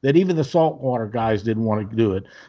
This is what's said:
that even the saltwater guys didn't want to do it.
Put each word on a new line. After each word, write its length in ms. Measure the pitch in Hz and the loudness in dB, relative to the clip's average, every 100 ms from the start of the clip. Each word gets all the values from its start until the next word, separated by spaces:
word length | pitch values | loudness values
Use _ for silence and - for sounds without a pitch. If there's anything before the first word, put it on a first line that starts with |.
that 140 | 135 156 | 2 4
even 180 | 185 | 2
the 80 | 165 | 0
saltwater 640 | 143 175 160 135 131 123 110 | 0 2 0 0 -4 -4 -4
guys 360 | 117 113 107 | -2 0 0
didn't 180 | 110 110 | -2 -2
want 240 | 113 107 104 | 0 -2 -2
to 60 | 110 | 0
do 160 | 110 | 0
it. 120 | 95 - - | 0 -6 -18